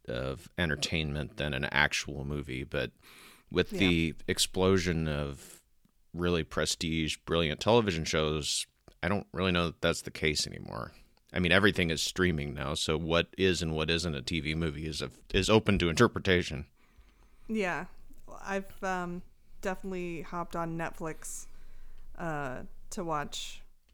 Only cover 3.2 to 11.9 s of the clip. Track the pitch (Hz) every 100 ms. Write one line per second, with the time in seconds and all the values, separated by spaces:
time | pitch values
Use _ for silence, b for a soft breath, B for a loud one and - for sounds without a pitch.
3.2 | B B _ 87 87 196 95 82 82 -
4.2 | - 92 - 95 92 95 87 80 80 73
5.2 | 71 69 - - _ _ _ _ _ 85
6.2 | 87 87 78 - 78 - 82 80 78 -
7.2 | - 85 80 73 101 120 104 82 76 82
8.2 | 78 78 71 - - _ - _ 87 101
9.2 | - - 92 87 85 - 85 80 - -
10.2 | 80 76 - 50 50 50 - - b _
11.2 | _ - 90 92 101 90 85